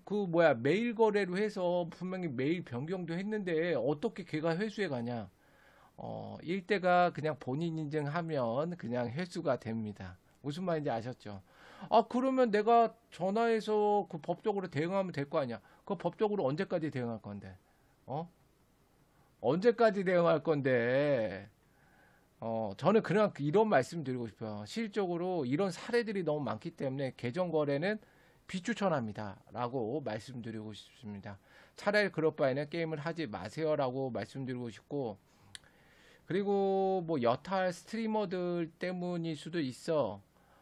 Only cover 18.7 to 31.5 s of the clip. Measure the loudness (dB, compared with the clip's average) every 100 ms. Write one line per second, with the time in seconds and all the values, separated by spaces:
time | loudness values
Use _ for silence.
18.7 | _ _ _ _ _ _ _ 0 4 4
19.7 | 6 4 4 4 4 6 4 4 2 4
20.7 | 4 4 4 4 2 0 -4 -10 _ _
21.7 | _ _ _ -20 _ _ _ -6 -4 -4
22.7 | 0 4 4 4 4 2 2 2 4 6
23.7 | 4 4 -2 -4 -4 -6 -8 -8 -8 -8
24.7 | -6 -4 -2 -2 -2 -2 -2 0 0 0
25.7 | -2 -2 0 0 0 0 0 -2 -4 -8
26.7 | -6 -4 -2 -4 -4 -4 -2 0 2 2
27.7 | 2 0 -4 -8 _ _ _ -10 -6 -4
28.7 | 0 2 0 -2 -6 -10 -12 -12 -6 -4
29.7 | -2 -2 -4 -4 -6 -8 -10 -10 -10 -10
30.7 | -14 -18 -16 -12 -12 -12 -14 _